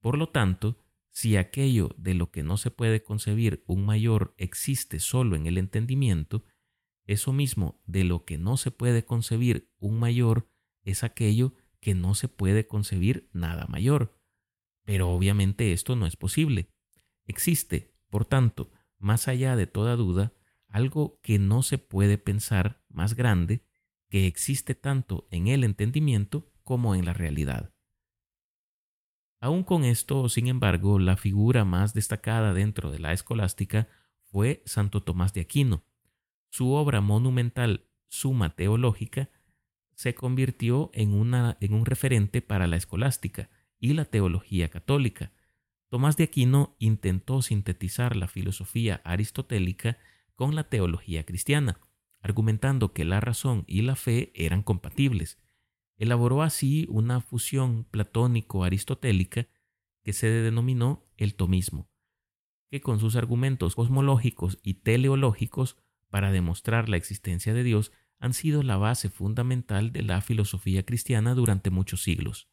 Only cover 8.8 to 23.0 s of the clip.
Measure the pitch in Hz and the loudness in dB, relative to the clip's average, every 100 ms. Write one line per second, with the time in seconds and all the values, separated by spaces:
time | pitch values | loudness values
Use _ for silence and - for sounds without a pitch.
8.8 | 123 120 - 117 110 113 120 117 - _ | 0 2 0 -4 -2 0 2 0 -4 _
9.8 | 101 113 117 120 120 113 - _ _ _ | -4 0 0 2 4 2 0 _ _ _
10.8 | - 95 117 - 113 110 127 - _ _ | -6 -4 -4 0 2 4 2 -2 _ _
11.8 | - 92 90 104 - _ 95 104 107 107 | -2 0 0 0 -4 _ 2 2 2 -4
12.8 | 101 95 92 131 - 87 82 85 - 73 | -2 0 0 0 -4 -6 -4 -6 -6 -2
13.8 | 113 147 120 _ _ _ _ _ _ _ | 2 2 0 _ _ _ _ _ _ _
14.8 | - 98 92 87 95 101 98 101 113 90 | -4 0 0 2 2 4 2 2 0 0
15.8 | - 123 90 - 95 - 156 110 - _ | -2 -2 -2 -2 -4 0 0 0 -4 _
16.8 | _ _ _ _ - 107 - 165 - 78 | _ _ _ _ -12 -4 0 0 -2 -6
17.8 | - _ _ 104 107 135 120 - - _ | -6 _ _ -4 0 4 2 0 -14 _
18.8 | _ _ 98 113 - 127 131 123 90 95 | _ _ 0 0 0 -2 0 0 0 0
19.8 | 110 120 101 90 104 _ _ _ _ 101 | 0 0 0 0 0 _ _ _ _ -2
20.8 | 131 151 147 - - 104 98 113 135 139 | -2 -2 -4 -6 0 2 4 2 0 -4
21.8 | _ 95 101 104 - 101 - 101 92 - | _ 2 2 2 0 -4 0 0 0 -4
22.8 | _ - | _ -4